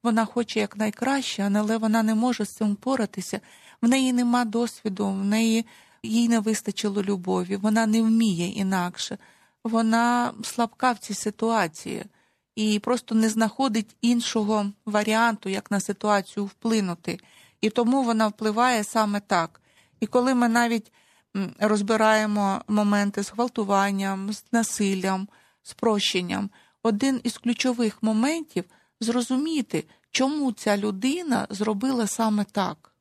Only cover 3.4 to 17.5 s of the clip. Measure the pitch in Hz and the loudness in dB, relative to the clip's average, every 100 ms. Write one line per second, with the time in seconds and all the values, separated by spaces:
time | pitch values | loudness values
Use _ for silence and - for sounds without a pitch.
3.4 | - - - - 233 262 262 247 240 240 | -10 -20 -20 -2 2 4 2 2 2 2
4.4 | 233 226 240 - 214 190 202 196 196 220 | 0 0 -2 -4 -8 -4 -4 -2 0 2
5.4 | 226 220 226 - _ _ 220 220 233 226 | 2 2 -2 -12 _ _ -2 2 4 2
6.4 | 214 214 - 196 214 196 190 196 180 185 | 2 -2 -2 -4 -2 -2 -2 -2 0 -2
7.4 | 180 196 208 220 220 220 220 226 226 170 | -2 -2 0 2 2 2 4 4 2 0
8.4 | 170 - 196 190 180 - - 202 - _ | -2 -2 -2 0 -2 -6 -10 -10 -16 _
9.4 | _ _ 226 226 226 233 240 240 240 - | _ _ -4 0 2 2 2 2 0 -4
10.4 | - - 233 _ 254 240 - 202 214 208 | -10 -2 -2 _ 0 0 -6 -6 -6 -2
11.4 | 226 226 175 - - - - _ _ _ | 0 2 0 -4 -10 -10 -10 _ _ _
12.4 | _ - 214 208 - 247 - 220 220 220 | _ -2 0 0 0 -4 0 2 2 2
13.4 | 220 - 269 220 208 _ 233 240 233 226 | 0 0 0 0 -4 _ 0 0 0 -2
14.4 | 208 214 202 202 - 208 214 220 233 214 | 0 0 -2 -6 -4 -2 2 2 2 0
15.4 | 214 196 - 196 - 202 214 202 196 - | -4 -6 -2 -4 -2 -4 2 0 0 -8
16.4 | 202 - 233 220 190 170 - 185 _ - | -8 -6 -2 0 -2 -6 -8 -10 _ -20
17.4 | - | -20